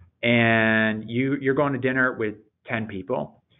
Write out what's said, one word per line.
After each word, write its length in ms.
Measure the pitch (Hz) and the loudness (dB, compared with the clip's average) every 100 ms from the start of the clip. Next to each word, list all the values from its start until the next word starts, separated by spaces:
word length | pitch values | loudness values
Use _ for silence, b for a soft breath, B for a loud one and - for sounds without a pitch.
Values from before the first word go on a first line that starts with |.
| b _ | b _
And 880 | 120 120 113 113 110 110 110 107 110 | 2 4 4 4 4 2 2 -2 -4
you, 280 | 117 135 135 | -2 -2 -2
you're 160 | 135 135 | 0 0
going 180 | 143 | 0
to 60 | 131 | 0
dinner 340 | 127 131 127 - | 0 2 0 0
with 180 | 110 107 _ _ - | -4 -6 _ _ -8
ten 220 | 120 104 | -6 -6
people, 560 | 95 90 127 - - _ | -10 -6 -6 -6 -12 _